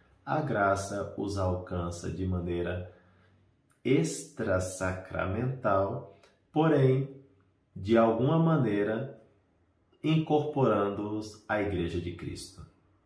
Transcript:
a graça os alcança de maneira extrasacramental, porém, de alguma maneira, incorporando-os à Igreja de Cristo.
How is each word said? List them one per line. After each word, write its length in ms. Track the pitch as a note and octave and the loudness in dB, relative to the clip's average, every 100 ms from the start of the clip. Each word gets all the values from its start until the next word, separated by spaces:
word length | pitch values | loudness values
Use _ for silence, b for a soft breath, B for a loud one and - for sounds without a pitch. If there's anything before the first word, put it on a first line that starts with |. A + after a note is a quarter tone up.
| b b | b b
a 160 | - D3 | -6 -4
graça 720 | C3+ G#2 G2 F#2+ - G2+ - - | 0 2 2 2 -2 -6 -6 -6
os 220 | G2+ F#2+ | -4 -2
alcança 720 | F#2 F2+ - F2+ E2+ F2 F2+ | 0 -2 -4 -6 -6 -6 -8
de 160 | E2+ F#2 | -4 -2
maneira 680 | F2+ F2 F2 F2 F2+ F#2 b b b b b _ _ _ _ | -2 -2 -2 -2 -6 -10 b b b b b _ _ _ _
extrasacramental, 2250 | A#2+ D3 E3 - - - A2 F#2 F#2 - F#2 F#2 - F2 F2+ G#2+ C3 C3+ G#2+ G2 G2 C3+ B B B B _ | 2 2 2 -4 -10 -6 0 0 0 -4 -4 -4 -6 -4 -2 -2 -4 -2 0 2 0 -4 B B B B _
porém, 640 | D3+ D#3+ C#3+ C3 C3 C#3 - - _ _ _ _ | 2 4 6 4 4 -2 -10 -20 _ _ _ _
de 220 | - F#2+ A2+ | -8 4 6
alguma 420 | A2+ A2+ C3 D#3+ | 6 4 4 4
maneira, 800 | E3 D#3 A2 G2+ G#2 A2+ C3+ - - _ _ _ _ _ _ _ | 4 4 2 2 0 -2 -6 -12 -20 _ _ _ _ _ _ _
incorporando-os 1400 | D3+ D#3+ D#3 D3+ - C#3+ A#2 G#2 G2+ G2+ G#2 G#2+ G2+ - - | 0 2 2 0 0 2 2 2 0 -2 -4 -6 -8 -10 -4
à 140 | G#2+ | -2
Igreja 360 | G2+ F2 E2+ F2+ | 0 -2 -2 -4
de 120 | F2+ | -6
Cristo. 520 | - - - - - - _ _ _ | -8 -10 -12 -14 -18 -20 _ _ _